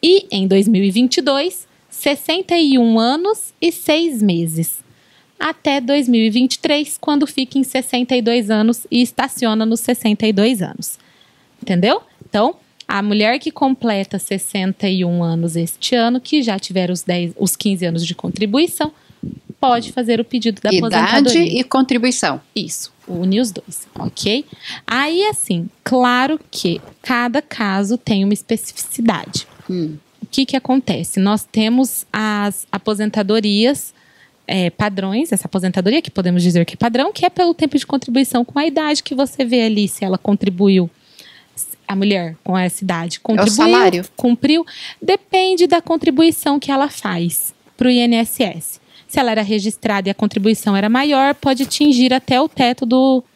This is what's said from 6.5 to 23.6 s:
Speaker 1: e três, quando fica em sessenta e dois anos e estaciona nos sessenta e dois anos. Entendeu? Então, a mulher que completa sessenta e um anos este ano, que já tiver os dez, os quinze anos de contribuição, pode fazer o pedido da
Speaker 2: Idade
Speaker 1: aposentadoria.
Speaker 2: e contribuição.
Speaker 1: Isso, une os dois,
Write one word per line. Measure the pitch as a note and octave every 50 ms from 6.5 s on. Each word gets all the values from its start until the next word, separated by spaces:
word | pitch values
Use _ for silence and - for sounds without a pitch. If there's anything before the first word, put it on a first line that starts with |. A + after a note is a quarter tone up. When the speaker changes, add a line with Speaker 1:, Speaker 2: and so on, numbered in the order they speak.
| -
Speaker 1:
e | -
três, | - D#4+ D4 D4 D4+ - - -
quando | - - D4 D4 D4+
fica | D4 - - C4+ B3+ - C4+
em | C4
sessenta | - - C4 B3 - - A#3+ B3 B3 C4
e | B3
dois | A3+ A#3 A#3 B3 A3+ G3+
anos | A3 G#3+ G#3+ A3 A#3+ - - -
e | - A#3
estaciona | B3 A3+ - - A#3+ C4+ - - B3+ A3+ G#3+ A3 A3
nos | A3 A3+ A#3
sessenta | - - B3 - - A3 G#3 G#3 -
e | A3 G#3+
dois | F#3+ G#3 A3 - G#3
anos. | F#3 - - - F3 - - - _ _ _ _ _ _ _ _ _ _ _ _ -
Entendeu? | - F#3+ F3 F3 A3 D4+ A#4 - _ _ _ - -
Então, | - G#3 G#3+ C4+ F#4 _ _ _ _ _ -
a | - - G3+
mulher | G3+ G#3 G#3 G#3 G#3 G#3+ A#3+ D4+
que | - D#4+
completa | - - D4 C4+ C4 - - A#3 G#3 G3 G3 - - F#3+
sessenta | - - G3+ F#3+ - - - G3+ F#3 F#3+ F#3+ _ - G3
e | F#3 F#3 F3+
um | F3 F3 F3 E3+
anos | E3 E3 E3 E3 E3+ D#3+
este | E3+ E3+ E3+ - - - - -
ano, | A#3+ A3+ A#3 B3 B3+
que | B3 - - D4+ C4
já | A3+ G3 G3
tiver | - - F3+ F#3 F3+ F3+
os | F3+ E3+ -
dez, | - F3 F3 F3 E3+ E3+ -
os | - F3+ -
quinze | - - G#3 G3 F3 F3+
anos | E3+ E3 E3 E3+
de | E3 F3
contribuição, | - - E3+ - - G#3 G#3 G3+ C4+ E4 F4 - - D#4 D#4 D#4 _ _ _ - _ - - - - _ _ - _
pode | - C4 A#3+ A#3 A#3 -
fazer | - - B3 A3 A#3 A3+
o | A#3
pedido | - - B3 G#3 A#3 G#3 -
da | - G#3
Speaker 2:
Idade | F#3+ F#3 E3+ A3+ G3
Speaker 1:
aposentadoria. | E3+ E3 F#3+ A#3 C#4 C#4+ B3 A#3 F3 F3 E3 E3+ A#3+
Speaker 2:
e | B3+
contribuição. | - - C4 C4+ B3+ B3+ A#3+ A3+ B3+ B3 - - E3 C3+ - _ _ _
Speaker 1:
Isso, | - - D#3 - - - - _ _ _ -
une | F#3 E3+ F3 F#3 F#3+ G#3+
os | B3+ A3+
dois, | F3+ -